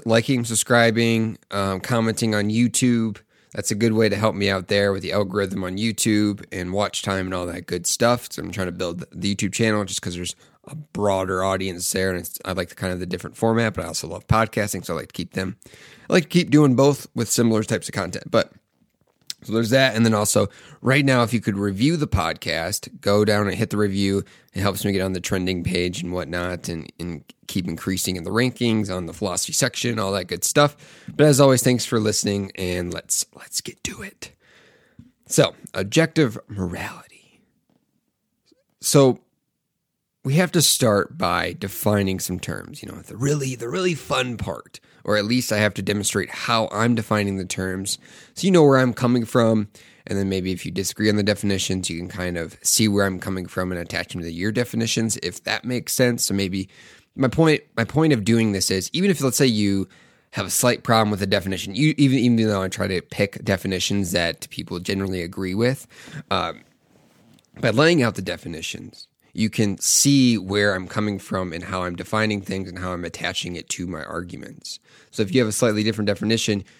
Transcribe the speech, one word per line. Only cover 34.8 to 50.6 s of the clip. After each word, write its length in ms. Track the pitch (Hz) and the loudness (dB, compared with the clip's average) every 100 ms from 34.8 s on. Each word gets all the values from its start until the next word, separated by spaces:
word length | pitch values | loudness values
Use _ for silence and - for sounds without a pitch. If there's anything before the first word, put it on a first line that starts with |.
| _ - - _ - | _ -20 -20 _ -2
So, 300 | - 113 - - | 2 2 0 -8
objective 640 | - 98 156 160 160 131 107 - | -6 0 2 2 2 0 -2 -10
morality. 920 | 98 90 90 - - - - _ _ _ _ _ _ _ _ _ _ _ _ _ _ _ _ | -6 -6 -6 -10 -12 -20 -20 _ _ _ _ _ _ _ _ _ _ _ _ _ _ _ _
So 400 | - 147 131 120 _ _ _ _ _ _ _ _ _ _ | 2 4 4 2 _ _ _ _ _ _ _ _ _ _
we 120 | 135 151 | -2 0
have 160 | 180 | 2
to 100 | 175 | 2
start 560 | - - 123 104 - 85 | 2 4 4 4 0 -2
by 360 | 90 87 87 | -2 0 -2
defining 640 | - 98 - 104 104 95 92 | -6 -10 -2 2 2 2 -2
some 200 | - 90 | -4 -6
terms, 440 | - 50 50 - | -6 -10 -12 -16
you 80 | - | -16
know, 100 | - | -16
the 140 | - 104 | -16 -4
really, 400 | 139 147 131 123 | -2 -2 -4 -6
the 140 | 120 | -6
really 260 | 180 185 147 | -2 -2 -2
fun 420 | - 131 127 113 | -2 -2 -2 -4
part, 420 | 98 64 - - _ _ | -6 -8 -12 -20 _ _
or 140 | - 104 | 0 0
at 80 | 104 | 2
least 260 | 123 - | 0 2
I 60 | 104 | 2
have 160 | 107 101 | 2 0
to 60 | |
demonstrate 480 | 98 104 98 104 - | -2 -2 0 -2 -2
how 380 | - - 117 101 | -6 -2 0 0
I'm 220 | 101 117 | 0 2
defining 440 | 120 113 107 101 95 | 2 0 0 0 -4
the 80 | 90 | -6
terms 520 | - 95 95 98 - - - - - | -6 -4 -4 -6 -8 -12 -20 -18 -2
so 100 | 185 | 4
you 60 | |
know 120 | 175 | 6
where 140 | 147 131 | 8 6
I'm 160 | 127 | 4
coming 320 | 113 123 123 110 | 2 2 2 2
from. 440 | 127 113 110 104 - - _ - | 2 4 4 0 -8 -20 _ -6
And 140 | 98 | -2
then 100 | 98 | 0
maybe 220 | 95 92 | -2 -2
if 140 | 90 | -6